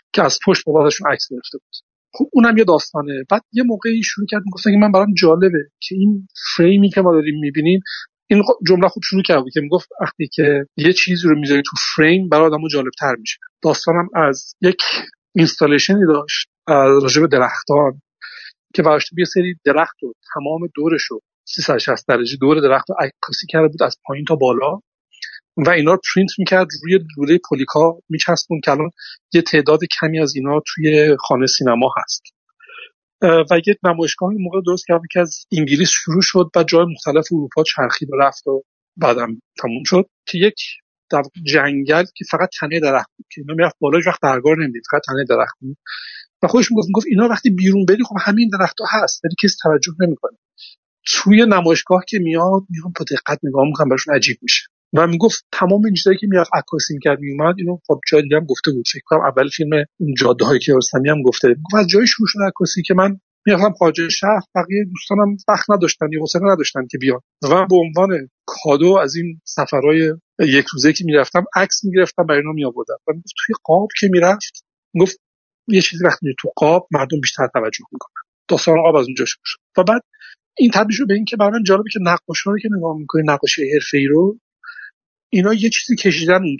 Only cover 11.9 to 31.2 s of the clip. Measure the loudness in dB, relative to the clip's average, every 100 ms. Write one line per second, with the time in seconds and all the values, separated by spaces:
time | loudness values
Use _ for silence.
11.9 | 2 2 2 2 4 4 2 -4 -4 -4
12.9 | -4 -4 -4 -8 -14 -16 _ -2 -2 0
13.9 | -2 -2 0 0 -2 -8 -2 0 0 -2
14.9 | -6 -10 _ _ 0 2 2 2 2 2
15.9 | 2 4 2 -2 -8 -10 _ 0 2 6
16.9 | 4 4 2 2 2 0 -4 -2 0 0
17.9 | -2 _ _ -20 -20 -20 _ _ 0 2
18.9 | 2 0 -4 -2 -2 -2 -2 0 0 0
19.9 | -4 -14 -14 -14 -10 -8 -6 -8 -4 -2
20.9 | -2 -4 -12 _ _ -14 -8 -2 -2 -2
21.9 | -4 0 0 -2 0 2 2 2 -2 -2
22.9 | -6 -6 -8 -10 -10 -4 0 0 0 -4
23.9 | -6 -12 -8 -4 0 0 0 -2 -6 _
24.9 | _ _ -20 -20 -20 _ -2 2 2 2
25.9 | 2 0 0 0 0 0 0 0 -4 0
26.9 | 0 0 -4 0 0 0 -4 -2 2 2
27.9 | 0 -8 -6 -2 -2 -2 -4 -2 0 -2
28.9 | -8 -20 -20 _ 0 2 2 4 2 0
29.9 | -4 -2 -2 -2 -2 -2 -2 -4 -2 2
30.9 | 4 4 2